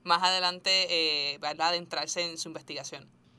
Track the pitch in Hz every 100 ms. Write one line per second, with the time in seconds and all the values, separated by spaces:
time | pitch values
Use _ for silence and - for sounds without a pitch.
0 | 180 170 185 185 180 180 190 190 175 170
1 | 160 147 143 143 147 156 165 175 170 165
2 | 151 180 170 165 165 156 - 143 135 143
3 | - _ _